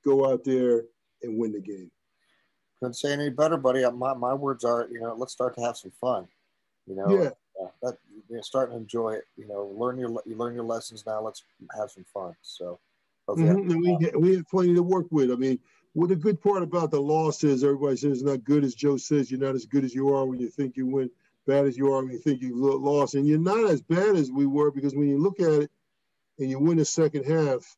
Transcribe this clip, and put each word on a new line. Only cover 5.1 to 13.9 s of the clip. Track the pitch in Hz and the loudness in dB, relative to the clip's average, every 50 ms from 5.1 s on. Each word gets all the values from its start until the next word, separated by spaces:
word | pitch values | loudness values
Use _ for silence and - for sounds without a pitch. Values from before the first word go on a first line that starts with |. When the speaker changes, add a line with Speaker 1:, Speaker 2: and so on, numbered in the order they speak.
| 113 | -6
Speaker 2:
let's | 113 131 - | -8 -10 -10
start | - _ 123 123 - | -6 _ -4 -4 -4
to | 123 | -4
have | 117 120 117 | -6 -6 -6
some | - - 92 _ _ | -8 -16 -20 _ _
fun. | - 127 123 98 90 - _ _ _ _ _ _ _ _ _ _ _ | -2 -2 -2 -2 -6 -10 _ _ _ _ _ _ _ _ _ _ _
You | 95 95 | -12 -10
know, | 95 98 101 98 - | -4 0 2 2 2
Speaker 1:
Yeah. | 165 135 - _ _ _ _ 95 95 | 2 0 -4 _ _ _ _ -14 -14
Speaker 2:
uh, | 92 _ _ | -14 _ _
let, | 123 123 120 _ _ _ 101 107 _ _ | -8 -8 -8 _ _ _ -20 -20 _ _
you | 117 | -14
know, | 117 | -14
start | 104 - - 135 131 123 | -14 -6 -4 -4 -4 -4
to | 120 | -6
enjoy | 117 110 107 117 117 113 110 | -14 -12 -8 -6 -4 -4 -4
it. | 110 107 - _ _ | -4 -6 -10 _ _
You | - 107 | -20 -16
know, | 104 104 101 101 98 98 | -12 -10 -8 -8 -8 -6
learn | 107 120 123 127 127 | -6 -6 -4 -4 -6
your | 123 117 | -8 -6
le-, | 117 117 - | -8 -8 -10
you | 107 113 | -12 -10
learn | 110 120 120 120 | -8 -8 -8 -6
your | 120 117 | -8 -6
lessons | 113 113 113 - - 113 107 - | -6 -6 -6 -8 -12 -20 -16 -10
now. | 110 107 107 | -8 -8 -6
Let's | 107 110 - - _ _ _ _ 98 90 - 107 | -6 -8 -10 -14 _ _ _ _ -20 -16 -8 -8
have | 107 104 | -8 -8
some | - 95 90 _ | -10 -20 -20 _
fun. | _ 101 92 87 82 _ | _ -12 -12 -12 -14 _
So, | _ - - - 90 87 87 - _ _ _ _ _ _ _ _ _ | _ -20 -16 -14 -12 -12 -12 -14 _ _ _ _ _ _ _ _ _
hopefully | - 104 165 160 160 | -6 0 2 4 4
Speaker 1:
Mm-hmm. | 180 196 196 180 | 4 2 2 0
And | 170 165 | 0 2
we | 175 180 | 2 2